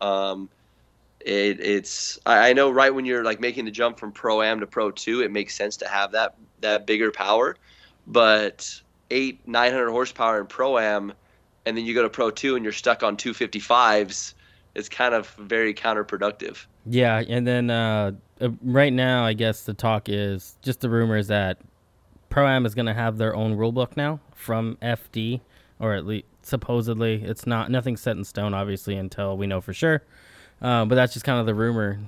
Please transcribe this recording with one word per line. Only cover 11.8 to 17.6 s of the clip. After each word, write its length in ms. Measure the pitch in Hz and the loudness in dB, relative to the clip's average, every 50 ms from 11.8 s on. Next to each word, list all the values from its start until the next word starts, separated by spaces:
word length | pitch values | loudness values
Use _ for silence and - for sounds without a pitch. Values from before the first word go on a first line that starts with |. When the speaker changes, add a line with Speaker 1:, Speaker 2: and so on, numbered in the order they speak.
| 117 | -4
Speaker 1:
you 100 | 117 117 | -2 0
go 80 | 123 | 2
to 60 | 117 107 | 2 0
Pro 220 | - - 120 110 | 0 0 -2 -2
two 240 | 107 - - 135 131 | -2 -2 -2 -2 -2
and 100 | 123 110 | -2 -2
you're 80 | 107 | -4
stuck 300 | 104 - - 123 113 - | -6 -2 2 2 2 2
on 140 | 117 104 101 | 2 -2 -2
two 180 | 104 - 123 107 | -2 -6 -6 -4
fifty-fives, 1000 | - 120 101 - 104 - - 120 123 123 113 107 107 104 95 101 - - - - _ _ _ _ _ _ _ - | -4 -4 -4 -6 -4 0 4 6 6 6 6 4 4 2 -2 -6 -10 -10 -12 -14 _ _ _ _ _ _ _ -12
it's 120 | 107 104 - | -10 -10 -8
kind 260 | - - 123 123 117 | -4 -2 0 2 2
of 140 | 110 98 - | 0 -2 -4
very 440 | - - 104 98 113 113 113 110 104 | -14 -14 -6 -2 0 0 0 0 -2
counterproductive. 920 | - - 113 110 107 104 - 104 92 101 104 107 - - - - - - _ _ _ - | -2 -2 -2 0 0 -2 -4 -4 -2 -2 -2 -2 -4 -10 -12 -12 -14 -20 _ _ _ -6
Speaker 2:
Yeah, 360 | 110 120 127 123 117 110 110 117 - | -2 2 2 4 4 2 0 0 -2
and 160 | 117 123 120 | -2 -2 0
then, 260 | 123 123 123 | 0 0 0